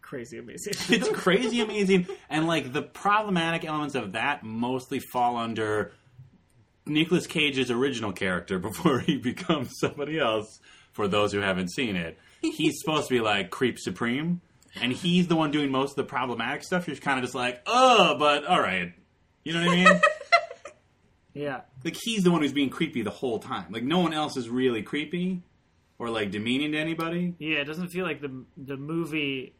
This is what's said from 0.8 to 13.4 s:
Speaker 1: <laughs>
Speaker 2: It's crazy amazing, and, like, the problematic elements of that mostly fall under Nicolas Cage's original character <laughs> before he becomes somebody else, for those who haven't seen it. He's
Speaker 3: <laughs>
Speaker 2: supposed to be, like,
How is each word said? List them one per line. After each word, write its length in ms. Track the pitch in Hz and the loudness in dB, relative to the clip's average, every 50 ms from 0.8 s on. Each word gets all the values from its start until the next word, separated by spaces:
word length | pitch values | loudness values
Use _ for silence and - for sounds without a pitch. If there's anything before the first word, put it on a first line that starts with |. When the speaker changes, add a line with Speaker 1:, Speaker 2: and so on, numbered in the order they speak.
| - - | 2 2
Speaker 1:
<laughs> 0 | |
Speaker 2:
It's 200 | 240 233 254 427 | 2 4 4 0
crazy 500 | 427 - - 185 175 196 254 233 233 240 | -2 2 2 4 4 4 2 2 0 0
amazing, 480 | 226 214 202 214 202 185 196 185 180 - - - - - | 0 0 0 0 4 6 6 4 4 2 -8 -14 -10 -4
and, 160 | 143 156 160 165 | -2 0 2 2
like, 240 | 165 156 120 127 | 2 0 0 -2
the 100 | 123 147 | -4 -4
problematic 840 | 143 - - - - 196 202 214 220 208 190 175 165 165 165 165 165 | -4 -4 -12 -4 2 2 4 4 2 2 0 0 0 0 -2 -2 -4
elements 280 | 160 156 151 147 143 127 | -4 -4 -4 -4 -4 -4
of 180 | 131 113 98 92 | -4 -4 -4 -4
that 280 | 110 120 135 143 - - | -2 -2 -2 -2 -4 -6
mostly 560 | 110 110 113 120 123 131 131 127 - 139 127 | -10 -6 -4 -2 -2 -2 -4 -4 -4 -6 -6
fall 360 | - - - 123 123 120 120 117 | -6 -4 -2 0 0 0 0 -2
under 540 | 117 113 113 110 110 107 107 107 101 - - _ _ _ _ - - - _ _ _ _ _ _ _ _ _ _ _ | -4 -4 -4 -2 -2 0 0 0 -2 -4 -8 _ _ _ _ -20 -20 -20 _ _ _ _ _ _ _ _ _ _ _
Nicolas 420 | - 151 151 160 170 175 170 - - | -2 0 0 2 4 2 0 0 0
Cage's 420 | - 170 151 147 135 131 131 123 | -2 0 0 0 2 0 0 0
original 420 | 120 117 131 143 131 117 113 104 92 | 0 0 0 0 -2 -4 -6 -6 -4
character 440 | - 98 95 90 87 85 - 98 92 | -2 -2 -2 -2 -2 -2 -4 -4 -4
<laughs> 0 | |
before 400 | 87 110 104 - - 175 135 120 | -4 -6 -8 0 2 2 2 2
he 180 | - - 156 123 | 0 0 -2 0
becomes 540 | 117 123 107 - 180 - 170 151 123 - - - | 0 -4 -4 -4 -2 -2 0 0 0 -6 -4 -4
somebody 380 | - 135 - 147 143 147 156 160 | -4 -4 -2 -4 -8 -6 -2 -2
else, 400 | 143 117 110 110 104 - - - _ - - - - _ _ | 0 0 0 0 -4 -6 -16 -20 _ -20 -20 -20 -20 _ _
for 140 | - 107 101 | -4 -2 0
those 220 | 90 104 104 101 98 | 2 2 2 2 0
who 60 | 101 | 0
haven't 300 | 101 98 92 92 95 87 | 0 0 0 0 -2 -4
seen 240 | - - 135 113 98 90 | -4 -4 -2 -2 -2 -2
it. 200 | 85 82 - _ _ - _ _ | -4 -6 -10 _ _ -20 _ _
He's 340 | - 320 - - 156 156 - | -4 -4 -2 0 0 0 0
Speaker 3:
<laughs> 40 | - | 0
Speaker 2:
supposed 300 | - 160 156 151 135 - | -4 0 0 0 0 2
to 60 | 131 | 0
be, 40 | 120 | 2
like, 300 | 113 107 104 98 | 2 2 0 0